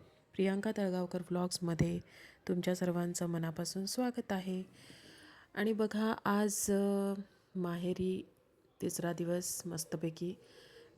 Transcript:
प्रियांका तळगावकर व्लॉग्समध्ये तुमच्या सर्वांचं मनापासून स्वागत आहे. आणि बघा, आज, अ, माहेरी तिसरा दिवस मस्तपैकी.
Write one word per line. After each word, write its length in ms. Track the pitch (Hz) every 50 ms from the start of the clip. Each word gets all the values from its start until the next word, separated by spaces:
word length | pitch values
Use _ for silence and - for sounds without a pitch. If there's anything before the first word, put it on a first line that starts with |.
| - - - - _ _ -
प्रियांका 380 | - 190 190 190 196 202 220 220 220
तळगावकर 420 | 202 190 180 180 180 175 - 180
व्लॉग्समध्ये 800 | 175 - 180 175 180 180 - - 175 170 165 160 170 170 170 175 - - - - - - - - - -
तुमच्या 280 | 185 180 175 185 180
सर्वांचं 500 | 180 180 180 170 175 175 175 175 - 180
मनापासून 600 | 170 170 165 165 165 160 165 175 170 - 190 196
स्वागत 460 | 196 - - 254 247 240 - 233 -
आहे. 320 | 202 185 185 190 185 185 185 - - - - - - - - - - - - - - - - - -
आणि 180 | - 214 220 226
बघा, 400 | 208 220 208 - 214 220 220 226 - -
आज, 460 | - 202 202 208 208 202 - - -
अ, 420 | 202 196 202 202 202 196 196 196 196 196 196 - - _ _ _ -
माहेरी 760 | 190 180 175 170 175 175 180 180 - 185 185 185 196 - - - _ _ _ _ _ _ _ _ -
तिसरा 320 | - 180 175 - 170 170 175
दिवस 480 | 165 175 165 175 180 180 - - - -
मस्तपैकी. 680 | 175 170 165 160 - - 165 165 165 160 - 175 175 202 - - - - - - - - - - - -